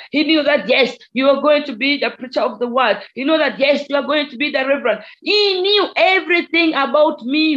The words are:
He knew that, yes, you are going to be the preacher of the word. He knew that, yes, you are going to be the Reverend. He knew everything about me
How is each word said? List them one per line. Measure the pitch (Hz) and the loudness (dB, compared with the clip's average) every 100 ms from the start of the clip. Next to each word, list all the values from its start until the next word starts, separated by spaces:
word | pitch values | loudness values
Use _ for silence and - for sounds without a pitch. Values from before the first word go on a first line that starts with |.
| - | -4
He | 285 | -2
knew | 302 320 | 0 2
that, | 285 285 190 | 2 0 2
yes, | 254 240 - - | 0 0 -2 -8
you | 240 269 | 0 2
are | 269 | 2
going | 294 294 | 2 2
to | 294 | 0
be | 220 269 285 | -4 -2 0
the | 226 | -2
preacher | 233 254 - | -6 -8 -4
of | 233 214 | -4 -2
the | 247 | -4
word. | 240 240 - - | 0 0 0 -6
He | - | -6
knew | 269 320 | -2 0
that, | 285 190 | 0 0
yes, | 269 277 285 | 0 0 0
you | 285 | -2
are | |
going | 247 302 294 | 0 -2 -4
to | 233 | -4
be | 294 | -4
the | 285 262 | -2 -2
Reverend. | 277 226 208 - - | 0 0 -4 -6 -10
He | - 415 403 370 | -2 0 2 0
knew | 381 415 370 - | 0 0 0 2
everything | 349 381 311 349 - 330 330 | 2 2 2 0 0 0 0
about | 277 269 285 302 294 | 0 0 2 2 0
me | 233 294 311 | -4 0 0